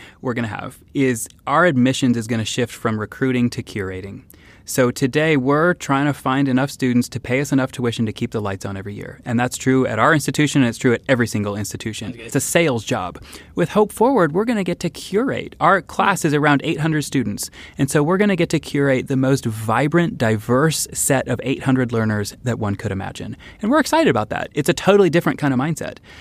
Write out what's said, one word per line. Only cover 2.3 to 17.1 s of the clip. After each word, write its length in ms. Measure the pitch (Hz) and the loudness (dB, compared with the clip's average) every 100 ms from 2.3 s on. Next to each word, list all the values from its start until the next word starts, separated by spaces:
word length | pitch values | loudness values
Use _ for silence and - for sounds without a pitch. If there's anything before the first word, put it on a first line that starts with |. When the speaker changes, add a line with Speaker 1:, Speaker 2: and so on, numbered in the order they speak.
| 117 107 | -4 -2
Speaker 1:
shift 280 | - 117 | -4 -4
from 240 | - 117 107 | -4 -4 -4
recruiting 520 | 104 - 131 127 120 | -6 -4 -2 0 0
to 100 | - | -2
curating. 640 | - 107 95 92 98 113 - - - - | -8 -8 -8 -8 -12 -14 -18 -20 -20 -20
So 280 | - - 123 | -6 2 2
today 460 | - 127 151 160 147 | 2 0 2 2 2
we're 360 | 127 147 170 | 2 4 2
trying 320 | 175 - 139 147 | 0 0 2 2
to 80 | |
find 340 | 139 127 131 139 | 0 0 2 2
enough 220 | 127 139 | 2 0
students 400 | - 131 120 - | 0 2 2 0
to 100 | 120 | -4
pay 220 | - 127 | -2 -2
us 100 | 143 | 2
enough 200 | 135 131 | 0 0
tuition 340 | - 120 117 107 | -2 -2 0 -4
to 80 | |
keep 180 | - 120 | -4 -4
the 80 | 117 | -4
lights 240 | 104 98 | -4 -6
on 140 | 98 98 | -8 -8
every 160 | 101 | -10
year. 260 | 101 87 - - | -12 -12 -12 -4
And 120 | 117 | -2
that's 200 | 123 - | -2 0
true 300 | 131 131 120 | 2 2 2
at 100 | 110 | 2
our 160 | 131 | 4
institution, 480 | 156 - 135 143 147 | 4 2 0 2 4
and 80 | 120 | 2
it's 80 | 113 | 2
true 160 | 127 | 2
at 80 | 117 - | 2 2
every 180 | 127 113 | 2 2
single 300 | 107 104 101 | 0 -2 -4
institution. 540 | 104 - 113 107 104 | -6 -8 -8 -8 -10
Speaker 2:
Okay. 120 | - | -12
Speaker 1:
It's 120 | 113 135 | -4 -2
a 40 | |
sales 460 | - 170 160 117 - | 0 2 2 0 -2
job. 360 | 117 90 - - - - - | -4 -4 -10 -18 -20 -10 -4
With 140 | 165 | 0
Hope 220 | 208 208 | 2 0
Forward, 420 | - 233 254 165 | 2 2 4 2
we're 120 | 170 226 | 0 -2
gonna 180 | 220 | -2
get 160 | 180 170 | -2 -4
to 80 | 175 | -6
curate. 640 | - - 196 254 110 - - | -8 -4 -2 -2 -4 -8 0
Our 220 | 156 190 | 2 2
class 420 | - - 196 185 | 0 -2 0 2
is 100 | 151 | 2
around 280 | 147 147 143 | 2 4 2
eight 160 | 147 160 | 0 -2
hundred 220 | 160 151 | -2 -2
students. 480 | - | -2